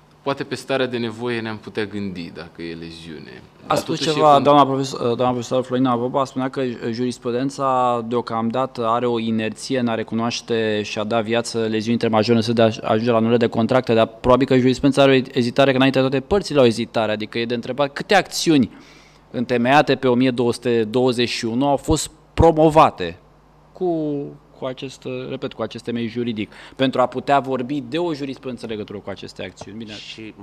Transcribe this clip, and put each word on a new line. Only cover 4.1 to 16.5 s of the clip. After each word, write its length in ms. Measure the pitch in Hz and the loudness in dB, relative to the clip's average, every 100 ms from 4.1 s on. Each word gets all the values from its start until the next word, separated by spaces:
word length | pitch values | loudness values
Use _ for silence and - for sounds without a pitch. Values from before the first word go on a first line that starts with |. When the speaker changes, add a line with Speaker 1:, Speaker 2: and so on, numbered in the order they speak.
Speaker 2:
ceva 280 | 151 151 143 | 2 6 6
Speaker 1:
con- 20 | |
Speaker 2:
doamna 240 | 139 143 135 | 6 6 6
profesor, 340 | 135 135 - | 2 -4 -4
doamna 300 | 123 117 127 | -2 0 0
profesor 340 | 123 117 131 | -2 -2 -2
Florina 320 | 123 127 131 120 | -2 0 0 0
Voba, 280 | 127 139 | -2 -2
spunea 260 | 131 131 131 | -4 -4 -6
că 120 | 139 127 113 123 | -4 -6 -4 -6
jurisprudența 1080 | 117 123 120 123 120 139 135 135 127 123 120 113 | -4 -4 -4 -6 -4 -4 -2 0 2 2 0 -2
deocamdată 800 | 120 113 113 113 120 131 - 113 | -4 -2 -4 -2 -2 -4 -4 -2
are 200 | 117 123 | 0 0
o 120 | 117 | -2
inerție 600 | 113 110 110 110 - 131 | -2 -2 -4 -6 -4 -2
în 100 | 117 | 0
a 60 | |
recunoaște 880 | 113 107 113 117 - - 117 110 104 | -2 -4 -2 -2 -4 -4 -2 0 -2
și 160 | 104 - | -4 -6
a 60 | |
da 160 | 107 117 | -2 -2
viață 380 | 107 117 113 117 | 0 -2 -2 -4
leziuni 340 | 110 110 107 | -2 -2 -2
între 160 | 117 117 | 0 2
majori 280 | 110 107 117 | 2 4 2
în 60 | |
sens 140 | 110 117 | 2 4
de 60 | |
a 280 | 113 107 - | 4 2 0
ajunge 200 | 110 120 | 0 2
la 60 | 113 | 2
anulări 220 | 113 120 | 4 4
de 80 | 117 | 2
contracte, 480 | 117 113 127 123 | 2 2 2 2
dar 120 | 113 113 | 2 2
probabil 400 | - 123 123 135 | 0 4 4 6
că 100 | 131 | 4
jurisprudența 460 | 127 123 143 135 | 4 4 2 4
are 200 | 139 135 123 | 6 4 2
o 20 | 135 | -2
ezitare, 320 | 120 120 135 | 0 2 2
că 60 | 127 | 4
înainte 240 | 135 135 | 4 4
de 80 | 131 | 0
toate 180 | 135 131 | -2 0
părțile 320 | 202 190 | -2 2